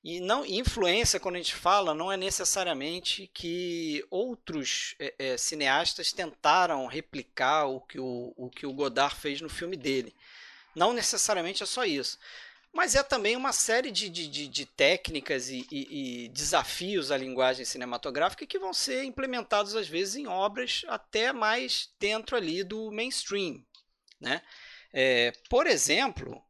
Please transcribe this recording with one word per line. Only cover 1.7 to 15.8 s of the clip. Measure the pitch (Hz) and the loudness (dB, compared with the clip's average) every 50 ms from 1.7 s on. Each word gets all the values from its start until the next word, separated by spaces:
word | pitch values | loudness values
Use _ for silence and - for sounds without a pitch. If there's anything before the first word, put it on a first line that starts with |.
| 190 208 196 170 151 | 4 6 4 2 0
não | 156 170 190 | 0 -2 -2
é | 196 | -2
necessariamente | 190 185 196 190 - 185 - - 196 185 175 160 131 135 156 170 180 - - - - 196 - _ | -2 -2 -2 -2 0 0 0 0 0 0 -2 -2 -2 -2 -4 -6 -4 -4 -4 -4 -4 -6 -14 _
que | - - 170 170 175 180 175 170 170 165 156 151 - - _ | -8 -6 -4 -4 -4 -4 -4 -4 -4 -4 -2 -4 -4 -4 _
outros, | - 180 226 254 240 - _ - 165 151 135 - - - - - - _ | -2 -2 -2 -2 -4 -10 _ -6 -6 -4 -2 -2 -2 -2 -4 -6 -8 _
é, | 143 139 - | -8 -10 -6
é, | _ 139 135 127 | _ -4 -2 -2
cineastas | 120 - - 165 151 143 135 135 151 170 - - - 165 - - | -2 -2 -4 -2 0 4 4 4 4 4 0 -2 -2 -4 -4 -2
tentaram | - 180 160 - _ - 147 156 185 185 170 160 139 131 | -2 -6 -8 -8 _ 6 6 8 8 6 4 2 0 -2
replicar | 120 123 156 156 _ - 143 123 _ _ - 131 131 147 156 151 | -4 -6 -8 -10 _ -10 -10 -10 _ _ 0 2 4 6 4 4
o | 135 131 131 | 2 0 -4
que | - _ - 143 | -8 _ -10 -8
o, | 131 131 123 120 123 120 - | -6 -4 -4 -6 -8 -10 -10
o | - 127 123 | -12 -12 -12
que | - - - | -10 -8 -8
o | 143 135 | -8 -2
Godard | 139 143 135 117 135 139 143 - | 0 0 0 4 4 2 2 2
fez | - - 151 143 143 | -4 -6 -6 -4 -4
no | 165 151 | -8 -8
filme | - - 170 170 190 | -8 -6 -6 -6 -6
dele. | 156 127 139 135 131 120 113 _ _ - - - - - - - - - _ _ | -4 -2 0 0 0 0 -4 _ _ -20 -20 -20 -20 -20 -20 -20 -20 -20 _ _
Não | 160 170 214 247 | 4 4 4 4
necessariamente | 233 - - - 202 - - 214 185 165 175 196 - 208 | 2 0 0 0 2 2 2 2 0 0 -2 -4 -4 -4
é | |
só | 190 - 247 247 | -4 -2 0 0
isso. | 202 147 139 127 - - - - - - - - - - - _ _ - | 0 0 0 -2 -4 -6 -8 -14 -18 -18 -18 -18 -20 -20 -20 _ _ 0
Mas | 320 359 320 - | 0 2 4 4
é | 269 | 4
também | 277 277 285 240 202 208 233 | 4 4 0 2 2 2 2
uma | 254 262 269 | 2 0 0
série | 220 - - - 220 240 262 294 | 0 0 2 2 2 2 2 0
de, | 202 180 214 | -2 -2 -2
de, | 196 165 175 165 | -2 -6 -8 -8
de, | 151 139 143 147 | -6 -6 -8 -8
de | 139 123 143 135 | -6 -6 -8 -8
técnicas | - _ - 143 139 180 180 - - 165 143 131 - 151 131 123 127 | -8 _ 4 6 6 6 4 -2 -6 -8 -6 -4 -2 -4 -4 -4 -6
e, | 135 127 123 - | -8 -8 -8 -8
e, | - 139 | -8 -10